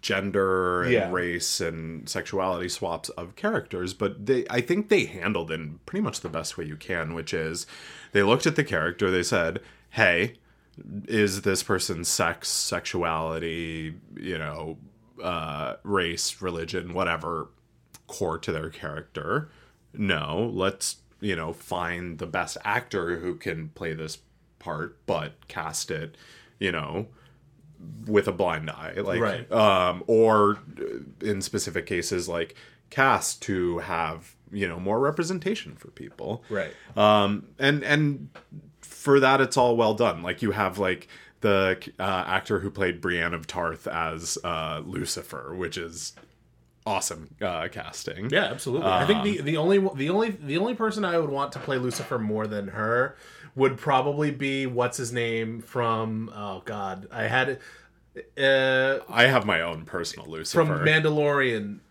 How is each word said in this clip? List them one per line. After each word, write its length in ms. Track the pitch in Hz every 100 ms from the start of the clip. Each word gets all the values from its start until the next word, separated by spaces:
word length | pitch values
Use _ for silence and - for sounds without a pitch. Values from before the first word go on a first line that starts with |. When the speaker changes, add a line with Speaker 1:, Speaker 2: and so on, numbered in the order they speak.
Speaker 1:
gender 840 | - 98 101 98 95 92 90 90
and 80 | 87
Speaker 2:
Yeah. 180 | 120 92
Speaker 1:
race 500 | 90 87 87 - -
and 480 | 85 82 80 82 -
sexuality 600 | 95 - 98 92 87 90
swaps 400 | - 92 82 -
of 240 | - 87 -
characters, 560 | 208 202 - 90 90
but 340 | 98 101 101 104
they, 200 | 131 -
I 120 | 123
think 280 | 120 180 208
they 160 | 196
handled 460 | 165 98 87 104 80
in 300 | 80 78 85 -
pretty 160 | 190
much 180 | 208 -
the 80 | 90
best 280 | 80 78 -
way 80 |
you 120 | 78 76
can, 380 | - 87 78
which 200 | 82 78
is 320 | 90 80 85 - - - - -
they 100 | 101
looked 240 | 101 123 165
at 100 | 151
the 80 |
character, 460 | 139 90 80 87 98
they 140 | 92
said, 360 | 87 98 82 - - - _
"Hey, 440 | - 101 85 110 - _ _ _ - 53 98 -
is 340 | 113 104 95
this 220 | 98 92
person's 420 | - 95 - 85 87
sex, 400 | - 85 - -
sexuality, 1500 | - - 87 - 92 85 80 80 80 82 82 82 80 80 78 - -
you 220 | - 85
know, 400 | 76 78 80 78 71 _ _ -
uh, 520 | 85 87 78 73 69 -
race, 580 | - 98 85 82 - -
religion, 540 | 92 85 82 92 85
whatever, 540 | 85 90 82 82 82 - _ _ _ _ - -
core 320 | - 92 80
to 140 | -
their 180 | 78 80
character? 800 | - 78 76 - 78 76 123 151 _ - _ _
No, 580 | - 101 82 73 80 117
let's, 460 | - 95 - - - _ _
you 140 | 104
know, 180 | 87 80
find 680 | 78 - 90 85 87 90 78
the 80 | 90
best 300 | 90 87 -
actor 540 | 104 113 - 101 85 87
who 160 | 90
can 360 | 87 - 80 78
play 220 | - 82
this 240 | 80 78 - _ _ _ _
part, 380 | - 78 80 - -
but 420 | 87 76 - -
cast 420 | - 80 76 -
it, 260 | 78 80 - - - - _
you 120 | 98
know, 380 | 82 73 82 110 - - _ _ _ - - 85 110 110
with 220 | 104 101
a 40 |
blind 380 | 90 90 80 78
eye." 240 | 76 80 87
Like, 240 | 95 90
Speaker 2:
Right. 300 | 113 90 -
Speaker 1:
um, 520 | 113 107 95 90 90 -
or, 520 | 113 113 107 101 104 - -
uh, 60 | - 58 71 - 107
in 160 | 98
specific 440 | 95 104 - 87 -
cases, 420 | 90 82 92 87
like, 260 | 85 82 - - _ _
cast 520 | - 135 104 - -
to 360 | - 95 87 85
have, 560 | 87 85 80 80 - _ -
you 160 | 101 95
know, 100 | 85
more 180 | 92 110
representation 720 | 139 151 165 185 156 127 - -
for 120 | -
people. 540 | - 64 - 67 113 -
Speaker 2:
Right. 240 | 104 80 - - 104
Speaker 1:
Um, 520 | 107 107 101 101 - -
and, 240 | 135 147
and 440 | 113 147 147 143 143 - _ 151 - _
for 400 | - - - 139
that, 200 | 135 135
it's 160 | 131 -
all 200 | 123 117
well 180 | 110
done. 280 | 107 117 85
Like, 200 | 87 90
you 100 | 110
have, 260 | 101 95 92
like, 280 | 95 92 - - - _
the, 360 | 110 98 95 92 - -
uh, 240 | 95 92 -
actor 340 | 95 - 101
who 100 | 98
played 300 | 98 92 85
Brienne 340 | 90 87 85
of 120 | 85 80
Tarth 400 | 90 82 80 -
as, 520 | 80 82 82 85 -
uh, 380 | 87 82 80 78
Lucifer, 720 | 78 92 90 - - 69 64
which 220 | 90 85 82
is 380 | 82 80 - - - _ _ _ _ _ -
awesome, 480 | 98 - 80 78 -
uh, 260 | 98 85 85
casting. 600 | - - - - - 110
Speaker 2:
Yeah, 140 | 160 185
absolutely. 420 | - - 123 -
I 140 | - -
think 160 | 214
the, 160 | 208 190
Speaker 1:
Um, 40 |
Speaker 2:
the 120 | 143 156
only, 200 | 165 202 190 139
the 140 | 143
only, 200 | 190 226
the 260 | 190 147 156
only 160 | 220
person 300 | 226 220 214
I 140 | 190 170
would 120 | 151
want 220 | 139 143
to 60 | 139
play 180 | - 131
Lucifer 400 | 123 120 127 123
more 280 | 107 107 107
than 220 | 104 98
her 480 | 107 110 120 135 - - - -
would 220 | - 135 127
probably 540 | 156 135 139 143 151
be, 360 | 131 139 135 131
what's 300 | 120 123 -
his 160 | 120
name 480 | 120 117 113 113 113
from, 720 | - 127 117 113 113 110 113
oh 280 | 107 104 92
God, 420 | - 104 98 92 98
I 120 | 120
had 260 | 110 127 131
it, 100 | 131 - - - _ _ 120 - -
uh, 580 | 135 135 131 131 131 135 -
Speaker 1:
I 120 | 104
have 200 | 123 131
my 160 | 104 85
own 240 | 85 80
personal 420 | 78 90 85 - -
Lucifer. 360 | 80 80 170
Speaker 2:
from 140 | 156 147
Mandalorian. 1000 | 156 156 156 151 147 143 131 110 101 104 _